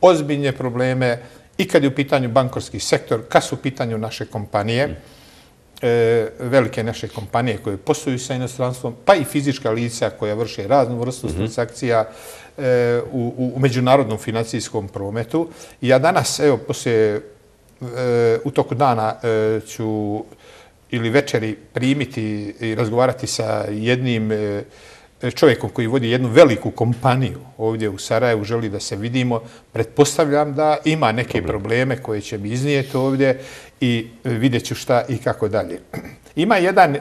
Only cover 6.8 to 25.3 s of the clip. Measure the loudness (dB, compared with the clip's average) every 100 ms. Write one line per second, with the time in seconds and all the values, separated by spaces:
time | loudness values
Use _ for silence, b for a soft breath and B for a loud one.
6.8 | -4 -6 -10 -10 -4 -2 0 -2 -4 -2
7.8 | -2 -2 -2 -4 -4 -6 -6 -4 -4 -4
8.8 | -8 0 4 4 2 -2 -2 -2 -2 -2
9.8 | -2 -2 -4 -2 -4 -2 -4 -6 2 2
10.8 | 2 -2 -6 -6 -6 -4 -4 -4 -6 -4
11.8 | 0 0 0 B B B B -4 0 2
12.8 | 2 0 -2 -4 -4 -4 -4 0 0 2
13.8 | 4 4 4 -4 -4 -4 -4 -6 -6 -6
14.8 | -6 -8 -6 -6 -2 -2 -4 B B B
15.8 | 2 4 4 2 0 2 2 2 -2 -4
16.8 | 0 2 2 0 -8 -20 _ _ _ _
17.8 | -10 -4 0 2 2 2 0 -2 0 2
18.8 | 2 2 0 -2 -2 0 0 -2 -4 -6
19.8 | -4 -2 -4 -6 -8 -18 B B B _
20.8 | _ -4 2 2 2 -2 -2 -6 -8 -2
21.8 | 0 0 -2 -4 -4 -4 -8 -6 -4 -2
22.8 | 0 2 2 0 -6 -4 -2 -2 -4 -4
23.8 | 0 0 0 -2 -2 -2 -2 -6 -8 B
24.8 | B B B _ -8